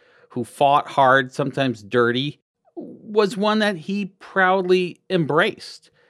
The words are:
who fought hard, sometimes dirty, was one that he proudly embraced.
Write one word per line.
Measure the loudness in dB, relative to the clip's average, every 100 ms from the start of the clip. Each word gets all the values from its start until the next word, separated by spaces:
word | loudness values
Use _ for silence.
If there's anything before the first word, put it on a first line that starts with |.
| _ _ _
who | -10
fought | -8 0 2 2 0
hard, | 2 4 4 2
sometimes | -4 -6 -2 -4 -4
dirty, | -2 0 2 0 -4 -10 _ _ _
was | -16 -16 -16 -6 0 0 0
one | -2 0
that | 0 -4
he | -6 -6 -8 _
proudly | -8 0 0 2 2 0 0 -8 -4
embraced. | -2 0 0 0 -4 -16 -20 _ _